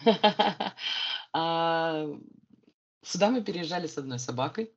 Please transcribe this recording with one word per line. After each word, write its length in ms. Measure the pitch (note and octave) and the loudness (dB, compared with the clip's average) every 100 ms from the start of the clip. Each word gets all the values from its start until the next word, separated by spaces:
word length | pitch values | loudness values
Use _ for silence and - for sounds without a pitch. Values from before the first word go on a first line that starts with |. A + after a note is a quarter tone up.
<laughs> 680 | A#3 G3 G#3+ - G#3 E3+ - - - - - - - | 4 6 4 4 0 0 -6 -6 -8 -6 -6 -8 -4
А, 720 | D#3 E3 E3 E3 E3 E3 D#3 D3+ C#3+ - - _ - _ _ _ _ | -2 0 2 2 2 2 0 -4 -6 -14 -20 _ -20 _ _ _ _
сюда 260 | - F3+ G3+ | -8 2 2
мы 120 | B3+ | 2
переезжали 440 | G#3 F3 D#3+ F3 D#3+ | -2 -6 -4 -4 -4
с 120 | - | -6
одной 200 | C3+ B2 | -6 -6
собакой. 540 | - B2 C#3 - A3 | -6 -2 -2 -2 -8